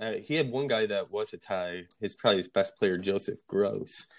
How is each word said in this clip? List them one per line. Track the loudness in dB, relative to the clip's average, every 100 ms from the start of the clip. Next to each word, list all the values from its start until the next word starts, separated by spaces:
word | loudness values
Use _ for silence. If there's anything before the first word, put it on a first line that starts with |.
Uh, | -6
he | -6 -2
had | 0 0
one | 0 0
guy | 2 2
that | 0 -2
was | -4 -4
a | -8
tie. | -6 -4 -4 -6 -10 -6
His, | -6 0
probably | 4 4
his | 2
best | 0 0 2
player, | 2 2
Joseph | 0 0 -2 -6 -2
Gross, | 2 2 0 -4 -4 -4